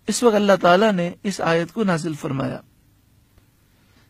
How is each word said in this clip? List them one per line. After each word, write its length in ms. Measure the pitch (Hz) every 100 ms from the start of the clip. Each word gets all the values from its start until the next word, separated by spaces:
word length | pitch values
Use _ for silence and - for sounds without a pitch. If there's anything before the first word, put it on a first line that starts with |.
| -
इस 140 | 202
वक्त 120 | 240 208
अल्लाह 200 | 202 190
ताला 320 | 175 180 220
ने 220 | 185 175 -
इस 160 | 208 185
आयत 280 | 165 165 165
को 140 | -
नाजिल 300 | 202 165 165 147
फरमाया 460 | 147 135 127 - - _ _ _ _ _ _ _ _ _ _ _ _ _ _